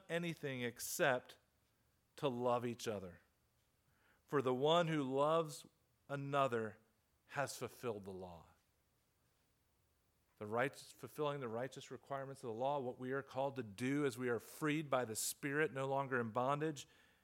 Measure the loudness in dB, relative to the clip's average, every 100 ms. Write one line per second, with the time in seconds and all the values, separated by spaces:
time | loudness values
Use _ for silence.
0 | -2 -2 -2 -4 -4 -2 -4 -4 -6 2
1 | 4 4 0 -20 _ _ _ _ _ _
2 | _ -2 0 2 4 4 2 -4 -4 -4
3 | -6 -14 _ _ _ _ _ _ _ _
4 | _ _ -2 0 2 2 4 4 4 0
5 | 0 2 4 4 0 -6 -16 _ _ _
6 | -10 -8 -2 2 2 2 -2 -8 _ _
7 | _ _ _ -4 -4 -4 -10 -6 -6 -6
8 | -8 -10 -12 -14 -20 _ _ _ _ _
9 | _ _ _ _ _ _ _ _ _ _
10 | _ _ _ -12 -4 0 0 -2 -20 -16
11 | -14 -4 -2 -2 -4 -4 -6 -8 -14 -14
12 | -8 -8 -8 -10 -8 -2 0 0 -2 -6
13 | -4 -4 -4 0 0 0 -6 -2 2 4
14 | 4 2 2 2 0 -2 2 2 2 2
15 | 2 -2 -4 -2 -2 2 2 2 0 0
16 | 2 0 2 2 2 2 0 -4 -10 -20
17 | _ _